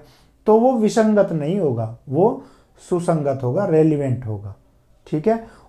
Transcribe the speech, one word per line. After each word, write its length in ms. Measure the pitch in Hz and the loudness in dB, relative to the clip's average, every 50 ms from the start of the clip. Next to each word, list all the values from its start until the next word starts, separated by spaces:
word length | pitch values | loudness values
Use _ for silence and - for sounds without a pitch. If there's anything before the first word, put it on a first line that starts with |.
| - _ _ _ _ _ _ _ - - | -12 _ _ _ _ _ _ _ 0 2
तो 120 | 214 226 | 4 4
वो 120 | 226 254 262 | 4 4 2
विसंगत 580 | 233 214 208 - 226 220 214 214 208 196 - | 2 0 0 2 2 2 4 4 4 2 2
नहीं 280 | - 156 143 147 175 208 | 0 -4 -4 -2 -2 -2
होगा, 360 | 185 147 123 110 95 110 - - _ - | -2 -2 -2 -2 -6 -8 -10 -12 _ -6
वो 340 | 131 147 185 226 269 - - - _ _ _ _ _ _ - | 0 2 2 2 0 -2 -10 -18 _ _ _ _ _ _ -10
सुसंगत 560 | - 185 175 170 175 170 156 147 139 135 123 120 | -6 -4 -4 -2 0 -2 0 0 -2 -4 -4 -4
होगा, 220 | 123 123 180 208 | -4 -4 -2 -2
relevant 600 | 185 160 156 156 160 151 143 143 139 123 107 - | 0 2 2 2 2 2 0 -2 -2 -4 -4 -6
होगा, 300 | 110 107 101 101 101 98 - _ _ _ _ _ _ _ _ _ - | -8 -10 -10 -10 -14 -18 -18 _ _ _ _ _ _ _ _ _ -8
ठीक 200 | - 151 156 220 | -6 -4 0 0
है, 180 | 220 226 220 - - - _ | -2 -2 -4 -12 -20 -20 _